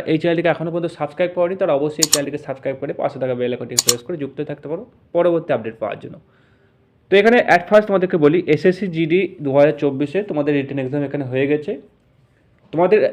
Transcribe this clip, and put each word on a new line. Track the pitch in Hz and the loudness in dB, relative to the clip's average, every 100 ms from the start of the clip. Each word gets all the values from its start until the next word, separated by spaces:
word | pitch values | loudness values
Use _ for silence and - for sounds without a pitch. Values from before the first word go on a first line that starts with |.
| - | 2
এই | 160 | 0
চ্যানেলটিকে | 170 170 165 | 0 0 0
এখনও | 151 165 | 0 -4
পর্যন্ত | 170 170 - | -4 -6 -6
সাবস্ক্রাইব | 147 - 175 180 | -6 -4 -2 0
করেনি, | 175 190 | -2 -2
তারা | 185 139 | 0 0
অবশ্যই | 147 151 | -2 -2
এই | - | -2
চ্যানেলটিকে | 147 143 143 - | 0 -4 -8 -10
সাবস্ক্রাইব | 131 139 131 | -8 -8 -6
করে | 139 - | -8 -4
পাশে | 139 131 | -6 -4
থাকা | 131 123 | -4 -2
বেল | 123 | -4
আইকনটি | 123 120 123 | -6 -8 -6
প্রেস | - 120 - | -6 -8 -10
করে | 170 | -8
যুক্ত | 135 135 147 | -8 -10 -10
থাকতে | 147 143 | -10 -10
পারো | 170 247 _ _ | -12 -12 _ _
পরবর্তী | 170 175 165 165 160 | 0 2 0 0 -4
আপডেট | 110 110 | -4 -8
পাওয়ার | 104 101 | -8 -8
জন্য। | - - _ _ _ _ _ _ _ _ - | -14 -18 _ _ _ _ _ _ _ _ 2
তো | 196 | 4
এখানে | 214 240 - 175 | 6 6 4 2
at | - | 6
first | 214 208 | 4 4
তোমাদেরকে | 190 185 180 | 2 2 4
বলি, | 147 175 180 | 4 4 2
এসএসসি | 151 185 185 196 160 | 2 2 0 -2 -2
জিডি | 165 180 196 - | 0 2 0 -4
দু | 143 139 | 0 4
হাজার | 147 147 | 4 4
চব্বিশে | 143 135 147 190 208 | -2 -2 -4 -4 -4
তোমাদের | 151 147 143 | -2 0 0
রিটেন | 131 135 | -2 -6
এক্সাম | 131 147 139 | -4 -4 -4
এখানে | 143 131 | -6 -4
হয়ে | 131 139 | -2 0
গেছে। | 147 151 277 - _ _ _ _ _ _ _ _ | 0 -4 -10 -12 _ _ _ _ _ _ _ _
তোমাদের | 151 180 214 131 | 0 2 4 2